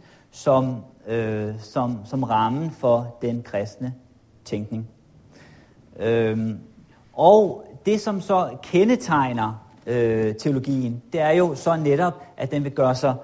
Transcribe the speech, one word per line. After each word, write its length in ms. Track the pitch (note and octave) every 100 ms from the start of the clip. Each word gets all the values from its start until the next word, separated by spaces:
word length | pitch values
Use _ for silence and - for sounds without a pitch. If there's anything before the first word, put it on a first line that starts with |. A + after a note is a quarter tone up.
| - - _
som, 460 | - D3+ C3 C3 B2 - - G#2+
øh, 460 | A2+ A2 G#2+ G#2+ A2
som, 400 | - C#3+ B2 A#2
som 180 | G2+ C3+
rammen 480 | B2 A2 A2 C3+ E3
for 460 | - B2+ A#2+ A#2+ -
den 200 | A#2+ A#2+
kristne 520 | A#2 G2+ G#2+ - B2+ B2+ _ _ _ _
tænkning. 440 | - G#2+ G#2 A2 A2+ - _ - - - - - - _ _ -
Øhm, 580 | A2+ A#2 A2+ A2 A2+ G2 - - - _ _
og 520 | - D#3+ G#3+ F#3+ - - C3+ G3
det, 140 | G#3+
som 200 | A3 G3+
så 360 | - F#3 D3+ B2+
kendetegner, 1080 | - F3 A3 B3 - D3+ C3 A#2+ A2 A2 - - -
øh, 480 | A#2+ A#2 A2+ A2
teologien, 680 | G#2+ D3+ C3 C3 C3+ B2 A#2+ -
det 80 | E3
er 100 | D#3
jo 240 | E3+ F3
så 220 | C3+ E3+ D#3+
netop, 480 | D3 C#3+ F3+ - - -
at 140 | B2+
den 140 | D3
vil 80 | C#3+
gøre 220 | C#3 B2+
sig, 200 | B2+ C#3 B2